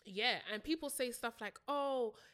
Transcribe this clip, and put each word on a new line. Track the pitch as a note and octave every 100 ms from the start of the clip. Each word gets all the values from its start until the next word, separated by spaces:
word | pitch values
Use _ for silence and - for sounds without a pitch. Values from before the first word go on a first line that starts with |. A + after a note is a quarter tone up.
Yeah, | - F#3+ A#3 F#3+ -
and | G#3+
people | C4 D#4+ D4
say | - B3+
stuff | A#3 A#3+ -
like, | G#3 - -
"Oh, | C#4+ C#4 C4+ A#3 G#3+ -